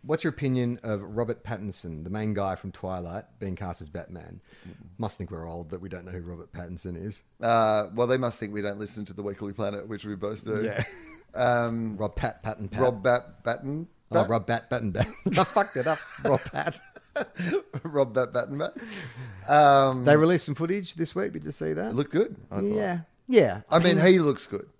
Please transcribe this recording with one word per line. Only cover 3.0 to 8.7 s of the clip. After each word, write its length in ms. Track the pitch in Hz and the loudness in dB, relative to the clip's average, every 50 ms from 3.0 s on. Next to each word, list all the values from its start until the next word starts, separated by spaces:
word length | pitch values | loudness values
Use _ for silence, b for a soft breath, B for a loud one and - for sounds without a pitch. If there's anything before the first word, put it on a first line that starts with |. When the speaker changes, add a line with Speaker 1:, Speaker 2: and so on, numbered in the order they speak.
| 87 85 85 104 - _ _ _ | -8 -8 -10 -10 -12 _ _ _
Speaker 1:
being 160 | 104 98 90 | -8 -8 -6
cast 260 | - 104 90 87 - 87 | -6 -8 -10 -10 -10 -12
as 60 | 76 | -12
Batman? 520 | 76 90 80 - 87 87 80 80 87 92 _ B B B B 92 | -12 -12 -12 -12 -14 -16 -16 -16 -18 -20 _ B B B B -20
Speaker 2:
Mm. 60 | 85 B B 85 90 95 | -20 B B -20 -10 -8
Speaker 1:
Must 180 | 113 104 - | -8 -8 -6
think 140 | - 98 85 | -8 -10 -10
we're 180 | - 82 82 85 | -10 -10 -10 -10
old 220 | 82 85 87 78 | -10 -12 -10 -10
that 100 | 92 90 | -12 -12
we 80 | 90 95 | -12 -12
don't 160 | 90 90 87 | -12 -12 -12
know 60 | 92 | -12
who 120 | 90 92 82 | -12 -12 -10
Robert 300 | 85 87 85 85 _ - | -12 -12 -14 -14 _ -14
Pattinson 480 | 82 87 85 90 82 - 92 87 82 | -14 -12 -12 -12 -12 -10 -10 -10 -8
is. 220 | 87 107 110 - _ _ _ _ | -8 -10 -10 -12 _ _ _ _
Speaker 2:
Uh, 460 | 117 113 113 113 113 110 107 107 104 92 92 | 0 2 4 4 4 4 4 2 0 -2 0
well, 140 | 113 120 120 | -2 2 2
they 100 | 127 131 | 2 2
must 220 | 127 120 110 - | 2 -2 -4 -4
think 120 | 113 104 104 | -8 -8 -6
we 100 | 104 101 | -6 -6
don't 180 | 104 | -6